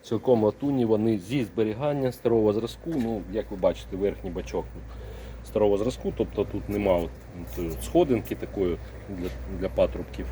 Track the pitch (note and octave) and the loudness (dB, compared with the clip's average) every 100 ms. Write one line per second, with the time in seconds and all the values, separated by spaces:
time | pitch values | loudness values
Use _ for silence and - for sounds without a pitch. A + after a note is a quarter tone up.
0 | - A2+ - A#2+ G#2+ - C#3+ C3+ A2+ A2 | -2 0 4 6 6 2 0 2 4 4
1 | A2+ G#2+ F#2 C3+ G#2+ A2+ A2 A2 D3 C#3+ | 4 2 0 -2 0 0 0 0 -2 0
2 | C3 - A#2+ A#2 G#2+ G#2 A#2 - E3 D#3 | 0 0 4 6 6 4 -2 -6 -4 -2
3 | A2+ A2 F2+ G#2+ - G2 F2+ E2+ - F#2+ | 0 -2 -2 -4 -4 0 2 0 -6 -2
4 | G2+ - F#2+ F2 - F#2 - - - - | -2 -2 -6 -8 -4 -6 -6 -12 -14 -14
5 | - - - - - G#2+ G#2 G2+ A2+ - | -12 -12 -14 -14 -4 4 4 4 2 -2
6 | G3 - G#2 - G2+ G#2 - G#2 G2+ F2 | -6 -2 -2 0 -2 -4 -2 0 4 4
7 | E2+ - - F2 E2+ - E2 D#2+ - E3+ | 2 -6 -14 -12 -10 -6 -6 -6 0 2
8 | E3 A#2 - G#2 - G2+ F2+ D#2+ - - | 4 2 0 -8 -6 -2 0 0 -6 -14
9 | - F#2 F2+ - - F#2 F#2+ - F2+ F2+ | -10 -6 -6 -8 -8 -6 -2 2 2 0
10 | E2 - - | -8 -8 -8